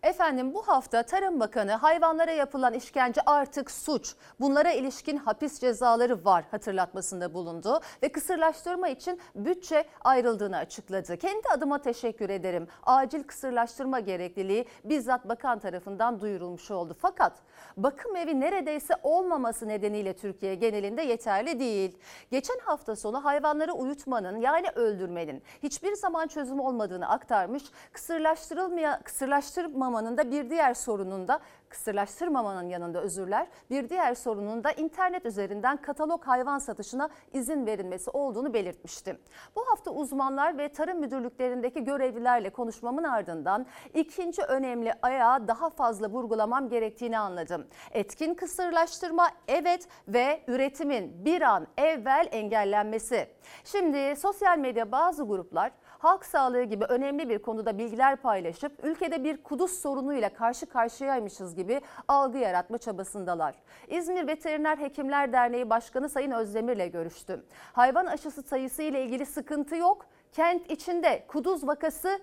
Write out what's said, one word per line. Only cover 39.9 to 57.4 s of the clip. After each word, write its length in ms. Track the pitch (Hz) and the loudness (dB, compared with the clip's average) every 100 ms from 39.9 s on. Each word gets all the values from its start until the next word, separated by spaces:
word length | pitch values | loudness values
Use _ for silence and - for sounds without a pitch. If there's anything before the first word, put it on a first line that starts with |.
uzmanlar 680 | 269 277 269 269 269 302 302 | -6 -4 0 0 2 0 0
ve 100 | 294 | -6
tarım 300 | 294 320 359 | -4 -4 -2
müdürlüklerindeki 840 | 285 262 240 - 254 247 247 269 | -2 -4 -6 -4 -4 -2 -4 -4
görevlilerle 640 | 247 285 262 226 240 240 196 | -2 0 0 0 2 2 2
konuşmamın 540 | - 233 214 233 269 | -6 -8 -6 -6 -2
ardından 640 | 330 240 180 165 151 202 254 - - | 0 -2 -2 -4 0 0 -2 -14 -4
ikinci 480 | - 320 - 349 339 | -2 -2 -2 -4 -2
önemli 500 | - 262 262 240 226 - | 0 0 0 -2 -2 0
ayağı 460 | 247 262 233 262 220 | 0 4 6 6 2
daha 220 | 226 220 | 0 -2
fazla 380 | - 247 214 214 | 0 0 0 -4
vurgulamam 600 | 226 233 220 214 247 262 | -4 -2 0 2 2 0
gerektiğini 500 | 233 220 220 240 226 | 0 -2 -4 -4 -2
anladım. 480 | 202 180 160 175 - - - | -2 -4 -6 -6 -8 -18 -6
Etkin 420 | - 202 - 320 | -4 -4 -4 -4
kısırlaştırma, 920 | 349 370 - 359 339 339 - 349 330 349 - - | -2 -6 -4 0 2 2 -2 -4 4 4 2 -2
evet, 400 | 302 349 359 349 - - | 0 2 0 -2 -20 -2
ve 320 | 220 262 311 - | 2 4 2 0
üretimin 760 | 240 269 277 294 254 185 170 | 0 0 0 -2 -2 -4 -4
bir 180 | 208 349 | 2 4
an 240 | 277 202 156 - | 6 4 2 2
evvel 520 | 294 311 220 277 339 | 2 2 2 2 2
engellenmesi. 960 | 226 214 220 202 208 208 220 - 240 143 - - - | 0 0 2 2 2 0 -2 -2 -2 -2 -10 -20 -20
Şimdi 520 | - 403 349 285 277 285 | -4 0 2 2 0 0
sosyal 420 | 381 403 403 339 | -2 2 4 4
medya 340 | 262 233 226 | 2 -2 0
bazı 300 | 254 339 302 | 2 2 2
gruplar 500 | 240 196 175 160 214 _ _ - | -2 -4 -2 -2 -2 _ _ 2
halk 260 | 320 381 | 4 4
sağlığı 380 | - 311 262 247 | 2 2 4 2
gibi 220 | 247 214 | 0 0
önemli 440 | 214 247 277 285 294 | 2 2 0 -2 -2
bir 100 | |
konuda 400 | 208 | -2